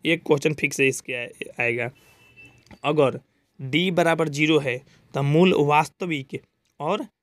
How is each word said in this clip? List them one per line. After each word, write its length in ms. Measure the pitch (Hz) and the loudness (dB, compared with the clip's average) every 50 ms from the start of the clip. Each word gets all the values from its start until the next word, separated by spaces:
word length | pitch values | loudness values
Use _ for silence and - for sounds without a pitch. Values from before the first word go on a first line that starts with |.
| - | 0
एक 180 | 151 165 165 | 0 -2 -2
क्वेश्चन 320 | _ - 156 143 - 160 147 | _ 0 0 2 2 -2 -2
फिक्स 220 | - - 139 - | 0 -4 -4 0
से 120 | - 139 131 | 0 0 0
इसके 240 | 135 - _ - 127 | 0 -2 _ -12 -10
आए-, 340 | 123 120 - - - - - - - | -10 -10 -12 -12 -14 -14 -14 -6 -4
आएगा, 300 | 120 120 117 120 117 123 - _ _ _ _ _ _ _ _ - - - _ _ _ _ - _ - | -2 -2 -2 -2 -6 -8 -10 _ _ _ _ _ _ _ _ -20 -20 -20 _ _ _ _ -20 _ -4
अगर 340 | 139 151 151 143 127 139 - _ _ _ _ _ _ _ - | 0 2 2 2 2 0 -4 _ _ _ _ _ _ _ -14
डी 300 | 135 131 127 160 180 190 | -10 -4 -2 0 0 0
बराबर 360 | 175 175 170 165 165 160 160 156 | 0 2 2 2 2 0 -2 -4
ज़ीरो 280 | 139 143 156 151 160 147 | 0 0 2 2 2 2
है 160 | 139 135 120 127 _ _ _ _ _ _ - | 0 -2 -6 -6 _ _ _ _ _ _ -6
तो 80 | 139 139 | -2 0
मूल 300 | 139 147 160 - - - - | 2 4 6 6 6 4 2
वास्तविक 840 | 143 143 147 151 147 - _ _ 196 180 160 143 135 _ - - _ _ _ _ _ _ _ _ | 2 4 2 2 2 0 _ _ -6 -6 -6 -6 -8 _ -14 -14 _ _ _ _ _ _ _ _
और 260 | 147 156 196 220 277 - _ _ | -4 -4 -4 -4 -6 -12 _ _